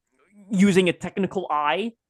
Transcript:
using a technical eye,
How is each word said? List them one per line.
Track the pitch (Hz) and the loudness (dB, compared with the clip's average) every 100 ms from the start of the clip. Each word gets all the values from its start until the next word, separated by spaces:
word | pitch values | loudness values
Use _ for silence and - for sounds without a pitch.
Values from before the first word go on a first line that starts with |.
| _ _ _ _ 190 | _ _ _ _ -4
using | 202 202 185 180 | 2 4 4 2
a | |
technical | 165 180 - 185 202 - | 0 -6 -4 -4 -4 -4
eye, | 147 147 170 226 - _ | -2 -2 -2 -4 -10 _